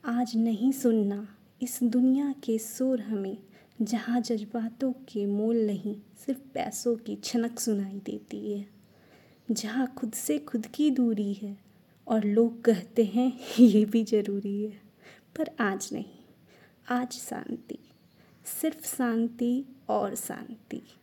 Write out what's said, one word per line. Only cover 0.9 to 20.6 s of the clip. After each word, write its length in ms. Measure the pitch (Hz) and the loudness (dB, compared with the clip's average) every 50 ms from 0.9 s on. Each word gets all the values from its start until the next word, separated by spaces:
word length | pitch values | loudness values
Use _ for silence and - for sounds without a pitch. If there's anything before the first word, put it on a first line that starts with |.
| 226 220 208 202 202 202 214 - - _ _ _ _ _ 254 | 4 4 2 0 -2 -4 -8 -12 -18 _ _ _ _ _ -8
इस 200 | 247 - - 247 | -8 -4 0 0
दुनिया 500 | 240 226 254 247 262 262 269 285 285 269 | 2 4 4 4 4 4 4 2 -2 -4
के 260 | - - - 226 220 | -4 -2 -2 -2 -2
शोर 420 | 220 - - - 254 262 262 240 | -2 -6 -4 -2 0 0 0 0
हमें, 380 | 202 208 220 202 196 190 202 220 - - - - - _ _ - 226 | 0 -2 -4 -4 -2 -4 -8 -10 -14 -20 -20 -20 -20 _ _ -4 -2
जहाँ 380 | 214 240 226 226 - 240 247 | -2 -2 -4 -2 0 -2 -2
जज्बातों 720 | 226 - 240 214 214 208 - 233 220 226 233 - 269 262 247 | 0 0 -2 -4 -4 -6 -6 -6 -6 -6 -6 -4 -2 -2 -2
के 340 | 262 - - - 214 202 | -4 -10 -8 -4 -2 -2
मोल 400 | 202 202 202 214 220 233 233 220 | 0 0 0 2 2 2 2 2
नहीं, 340 | 208 202 180 - 214 208 - - - - - - | 2 0 -2 -4 -6 -8 -8 -12 -20 -20 -14 -6
सिर्फ 140 | - 269 262 - - - | -6 -6 -6 -6 -10 -6
पैसों 420 | - - - 214 - - 247 233 | -6 -6 -4 -6 -4 -2 -2 -2
की 200 | 226 226 214 208 | -2 -4 -8 -10
छनक 440 | 202 - - - 240 226 240 240 233 | -8 -8 -4 -2 -2 -2 -2 -4 -4
सुनाई 400 | - 240 214 202 196 190 196 202 196 | -2 -2 -2 -2 -2 -4 -8 -10 -8
देती 460 | - 214 214 - - 220 208 208 208 208 | -8 -8 -10 -10 -10 -12 -8 -6 -6 -6
है। 140 | 202 202 202 - - _ _ _ _ - - - - - - - _ _ - | -6 -8 -10 -16 -20 _ _ _ _ -20 -20 -20 -20 -20 -20 -20 _ _ -4
जहाँ 360 | 226 214 - 208 214 254 262 | -4 -2 -2 -4 -2 -2 -2
खुद 260 | 247 262 - - 220 226 | -2 -4 -6 -6 -6 -6
से 260 | - - - 302 294 | -6 -4 -2 -2 -2
खुद 280 | 294 - - 233 220 | -2 -4 -6 -6 -6
की 240 | - - - 294 302 | -6 -2 2 2 2
दूरी 420 | 262 254 247 233 226 208 208 202 202 | 4 4 4 2 2 0 0 -2 -2
है 260 | - 214 202 202 - _ - _ _ _ _ _ _ _ | -4 -6 -10 -12 -12 _ -20 _ _ _ _ _ _ _
और 180 | - 233 220 202 | 0 0 2 2
लोग 380 | 208 208 220 233 233 233 - - | 4 6 6 4 4 2 2 4
कहते 400 | 233 226 180 180 - - - 226 | 4 4 4 2 -4 2 2 2
हैं 360 | 196 185 240 247 262 247 - - | 2 4 2 2 2 0 -4 -12
<laughs> 120 | - - 226 | -6 8 10
ये 240 | 247 233 196 214 214 | 10 10 10 8 4
भी 200 | 214 214 226 220 | 6 4 2 2
ज़रूरी 600 | 208 226 214 202 202 202 196 202 202 202 202 208 | 4 2 0 2 0 -4 -4 -4 -4 -4 -4 -4
है, 160 | 214 208 - - - _ _ - - - - _ _ _ | -6 -8 -12 -20 -20 _ _ -20 -20 -20 -20 _ _ _
पर 140 | - 320 - - - | -6 -6 -6 -4 -2
आज 280 | 233 202 190 196 - - - | -2 -2 -2 -2 -6 -8 -8
नहीं, 320 | - 208 - - - - - - _ _ _ - - - - _ _ _ - | -8 -8 -10 -14 -20 -20 -20 -20 _ _ _ -20 -20 -20 -20 _ _ _ -4
आज 240 | 247 247 254 247 - | -2 -2 -2 -4 -8
शांति, 680 | - - - - - - - - - - - - - - _ _ _ _ _ _ _ - _ - _ _ - - - | -12 -12 -10 -10 -10 -8 -8 -10 -10 -10 -14 -16 -16 -16 _ _ _ _ _ _ _ -20 _ -20 _ _ -14 -10 -2
सिर्फ 360 | - 320 311 - - - - | -2 -2 -2 -4 -10 -10 -4
शांति 680 | - 254 240 226 226 226 233 233 - 247 240 247 254 277 - - - - - | -2 -2 0 2 0 0 -2 -2 -2 0 0 0 0 -2 -6 -14 -20 -6 -2
और 260 | 214 214 202 196 - | 0 0 0 -2 -4
शांति 680 | 226 - - - - - - 226 220 | -6 -8 -10 -10 -12 -12 -14 -16 -18